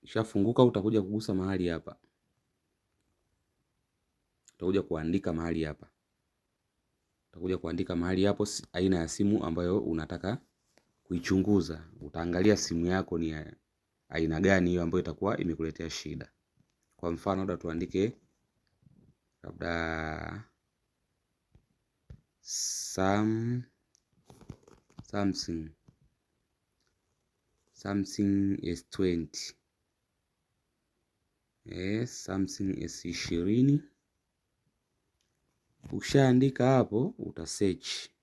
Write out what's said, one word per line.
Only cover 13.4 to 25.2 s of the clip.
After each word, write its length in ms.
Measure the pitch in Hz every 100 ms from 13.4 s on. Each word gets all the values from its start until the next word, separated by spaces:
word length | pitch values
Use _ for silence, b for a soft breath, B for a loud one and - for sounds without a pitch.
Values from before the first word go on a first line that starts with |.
| 76 - _ _ _ _ _
aina 320 | 82 80 80
gani 300 | 95 95 87
hiyo 120 | 87
ambayo 200 | 85 90
itakuwa 360 | - 80 98 110
imekuletea 520 | 87 78 80 78 82
shida. 420 | - 78 76 - _ _ _ _ _ _ _
Kwa 140 | 85
mfano, 240 | 85 - 95
labda 160 | 95 87
tuandike, 600 | 85 80 - 92 107 - _ _ _ _ _ _ _ _ _ _ _ _
labda 1040 | - - 85 85 82 80 80 78 78 101 107 _ _ _ _ _ _ _ _ _ _ - _ _ _ _ _ - _ _
Sam-, 1200 | - - - - - - 95 101 107 110 117 123 123 _ _ _ _ _ _ - - - - - _ -
Samsung, 680 | - 101